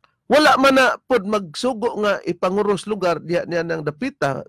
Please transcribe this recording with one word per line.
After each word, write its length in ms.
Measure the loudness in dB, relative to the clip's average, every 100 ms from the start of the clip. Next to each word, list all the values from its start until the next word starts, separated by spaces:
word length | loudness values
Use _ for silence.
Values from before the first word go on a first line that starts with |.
| _ _ 0
wala 280 | 4 6 4
man 240 | 4 4
na 160 | 2 0
pod 320 | 0 -2 0
magsugo 680 | -4 -4 -4 -4 -2 -4 -2
nga 220 | -2 -2
ipanguros 640 | -4 -4 -2 0 0 -2 -4
lugar 320 | -4 -2 -2
diha 240 | -2 -4
niya 200 | -2 -4
nang 200 | -4 -4
dapita. 640 | -6 -6 -8 -2 -2 -2